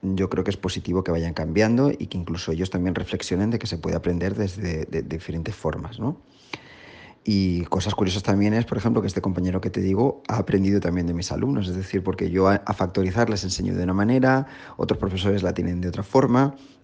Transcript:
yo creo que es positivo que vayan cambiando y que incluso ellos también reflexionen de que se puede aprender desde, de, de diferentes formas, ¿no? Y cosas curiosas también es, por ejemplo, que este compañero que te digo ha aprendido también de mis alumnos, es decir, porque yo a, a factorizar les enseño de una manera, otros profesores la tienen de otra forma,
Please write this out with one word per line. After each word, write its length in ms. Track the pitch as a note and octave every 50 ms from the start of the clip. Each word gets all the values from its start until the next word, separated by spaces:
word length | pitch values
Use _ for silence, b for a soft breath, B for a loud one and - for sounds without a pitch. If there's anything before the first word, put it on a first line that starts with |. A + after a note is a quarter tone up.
yo 280 | - G2 F#2+ F#2 G2 F#2+
creo 140 | - F#2+ F#2
que 80 | -
es 60 | F#2+ -
positivo 460 | - F#2 - - E2 - F2 F#2 F#2
que 80 | -
vayan 220 | E2+ E2 E2 E2+ E2
cambiando 580 | - D#2+ D#2+ D#2+ G2+ G#2+ A2 A#2 B2 C3+ C#3+
y 160 | C#3+ - A#2 -
que 100 | - F#2
incluso 340 | F2 E2 E2 E2+ - -
ellos 180 | D#2+ D#2+ F#2 F2+
también 260 | - F#2 F2 F#2 F2
reflexionen 540 | - G#2+ - - F#2+ - - - F2 G#2 A2+
de 80 | A#2 A2
que 80 | A#2 G#2
se 100 | F#2 E2
puede 180 | - F2+ -
aprender 400 | - - F2+ F2+ E2+ F2 F#2+ G2+
desde, 500 | A2+ G#2 F#2+ F2+ G2 - F2 E2 D#2 D2+
de, 160 | - - D#2+
de 20 | D2
diferentes 520 | C#2+ D#2+ E2 - - D#2+ E2 D#2+ - -
formas, 440 | - - D#2+ D2+ - - - - -
¿no? 220 | - B2 F3 - B B B B B B B B B B B B B B B B B B B B _
Y 400 | - G#2+ G2 G2 F#2 F2 F2 F2
cosas 280 | - - F#2+ F2+ G#2+ G2+
curiosas 280 | - G#2 F#2 F2+ G#2 F#2+
también 300 | - G2+ G2 G2+ G#2 G#2+
es, 120 | A2+ A2+
por 120 | - - -
ejemplo, 240 | G2 A#2 - A2
que 60 | G2 G2
este 140 | G2 G2
compañero 380 | F2+ F#2+ F#2 F#2 F2+ F#2 F2+ F#2
que 100 | - -
te 120 | - -
digo 420 | F#2+ F#2+ F#2+ G2 A#2+ - - - - -
ha 80 | G#2 G#2+
aprendido 420 | G2 - - G2 F#2+ F#2+ G2+ G2+
también 260 | F2 E2+ F2 F2+ F2
de 80 | F2 E2+
mis 180 | E2+ F2+ -
alumnos, 360 | - - - C3 C#3+ B2 G2+ F#2
es 80 | F2+
decir, 260 | F#2 F#2 - - G2
porque 300 | F2+ F#2+ F2+ - G2 F2+
yo 160 | E2+ F#2+ F#2+ F#2+
a, 80 | G2+
a 180 | G2+ - - G#2
factorizar 560 | - G2 F2+ F2 - F#2+ F#2 F#2 A#2 A#2+ A2+
les 140 | G#2+ G2 -
enseño 320 | F#2 F#2 - F#2+ F#2+ F#2
de 80 | F#2 F2+
una 100 | F2+ F#2
manera, 540 | G2 G2+ A2 B2+ C3 B2+ C3 C3 C3 C3+ B B B B B B B
otros 200 | - - G#2 -
profesores 460 | G#2+ G#2 F#2 F#2 F2+ G2+ G2 G2+ F#2
la 100 | F2+ E2+
tienen 280 | F2+ F2+ F2+ F2+ F2
de 80 | F2+ F2+
otra 120 | E2 E2+
forma, 540 | F#2+ - - C3+ C#3 B2+ A#2+ B2 C#3 C#3+ C#3 B B B B B